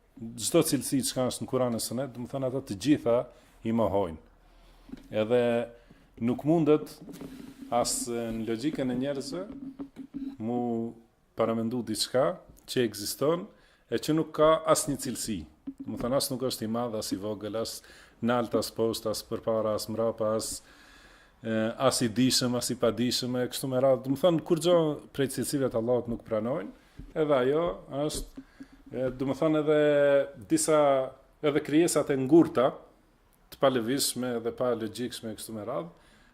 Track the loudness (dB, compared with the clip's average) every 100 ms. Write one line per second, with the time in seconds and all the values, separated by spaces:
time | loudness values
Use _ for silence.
0 | _ -16 -14 -8 0 2 4 0 0 -2
1 | -2 -2 -2 -4 -4 0 0 -2 -4 -6
2 | -6 -8 -10 -6 -4 -4 -6 -4 2 2
3 | 4 2 0 -10 _ _ -2 0 2 2
4 | -2 -4 -16 _ _ _ -20 _ -20 -20
5 | -6 -2 2 2 4 2 -2 -10 -20 -20
6 | _ -6 -2 0 2 4 4 4 2 -14
7 | -18 -16 -16 -16 -18 -18 -4 0 0 -2
8 | -4 -4 -4 -4 -4 -2 -2 -2 -2 -2
9 | -2 -4 -6 -8 -10 -12 -14 -12 -14 -14
10 | -14 -10 -10 -8 -4 -2 0 -2 -4 -8
11 | -20 _ _ -2 0 0 -2 -4 -4 -4
12 | -2 2 0 -2 -10 -20 -4 0 0 -2
13 | -8 -2 0 0 -4 -16 _ _ _ -4
14 | 0 0 0 4 6 6 4 2 2 -4
15 | -6 -6 -6 -6 -8 _ -16 -12 -10 -6
16 | -2 0 -2 -2 -4 -4 -4 -4 -4 -4
17 | -6 -6 -6 -6 -6 -4 -6 -8 -16 -20
18 | -20 _ 0 2 2 -2 -2 -2 -2 -2
19 | -4 -6 -6 -6 -2 0 0 -2 -4 -2
20 | -2 0 -2 -2 -4 -8 -14 -20 -20 -20
21 | -20 -20 _ _ -4 -2 -2 0 0 2
22 | 0 2 2 2 0 -2 -4 0 0 2
23 | 0 0 -2 -2 -4 -4 -2 2 4 4
24 | 2 2 4 2 2 0 4 4 4 -2
25 | -8 -2 -2 -2 -2 0 0 0 2 0
26 | 0 -6 -4 -2 -2 -4 -6 -14 _ -20
27 | -8 -2 2 4 4 2 0 -4 -8 -6
28 | -4 -4 -10 -14 -20 -20 -20 -20 -12 -4
29 | -4 -2 -4 0 2 2 4 4 4 6
30 | 6 4 2 -6 -2 0 4 6 6 4
31 | 0 -8 _ _ 0 0 2 4 4 2
32 | 0 0 6 8 8 6 2 0 -10 _
33 | _ _ _ _ _ 0 2 2 0 0
34 | -2 -2 -4 -4 -4 -2 0 0 -4 -6
35 | -8 -8 -10 -10 -10 -10 -6 -6 -8 -14
36 | _ _ _